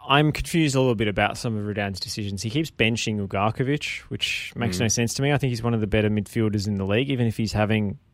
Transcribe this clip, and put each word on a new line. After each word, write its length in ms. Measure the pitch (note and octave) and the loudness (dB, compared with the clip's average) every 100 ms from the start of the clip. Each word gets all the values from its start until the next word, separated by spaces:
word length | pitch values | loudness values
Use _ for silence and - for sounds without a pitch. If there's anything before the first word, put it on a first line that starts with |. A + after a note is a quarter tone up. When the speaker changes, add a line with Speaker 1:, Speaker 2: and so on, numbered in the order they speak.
| - | 2
Speaker 1:
I'm 240 | C#3 D3+ | 4 4
confused 420 | - - E3+ D3+ | 2 -2 2 2
a 60 | C3+ | 4
little 140 | C3 G#2+ | 2 2
bit 100 | G#2+ | 0
about 280 | G2 G#2 G#2 | 2 0 0
some 200 | A#2+ G#2+ | -4 -4
of 80 | |
Rudan's 360 | G#2 G#2 G2+ F#2+ | -4 -4 -4 -6
decisions. 420 | G#2+ - G2+ G2 | -8 -6 -6 -4
He 80 | A2+ | -4
keeps 200 | C#3+ D#3 | -4 -4
benching 540 | - A2 A#2 - G#2+ | 0 2 2 -2 -2
Ugarkovic, 760 | G2 G2 G#2+ G#2+ C3 D3+ - - | -2 0 0 0 -2 -2 -4 -10
which 500 | - - - - - - | -10 -6 -4 -4 -8 -4
makes 220 | A#2+ F3+ | -2 0
no 60 | A#2 | 0
Speaker 2:
Mm. 40 | |
Speaker 1:
sense 220 | - A#2 | 2 0
to 80 | - | 0
me. 100 | C#3 | 2
I 60 | C#3+ | 2
think 120 | C3+ | 0
he's 120 | A#2 | 0
one 120 | A#2 | 0
of 60 | A#2 | 0
the 60 | G#2 | 2
better 220 | A2 G#2+ | 2 2
midfielders 560 | G#2+ G2 A#2 A2 G2+ G2 | 2 -2 0 0 0 -2
in 100 | G2+ | -2
the 80 | |
league, 260 | F#2+ G#2+ C#3 | 0 0 2
even 160 | B2+ A#2 | 0 0
if 80 | G#2+ | 0
he's 160 | G#2+ | -2
having, 460 | G#2+ G#2+ A2 G2+ - _ | 0 2 2 0 -4 _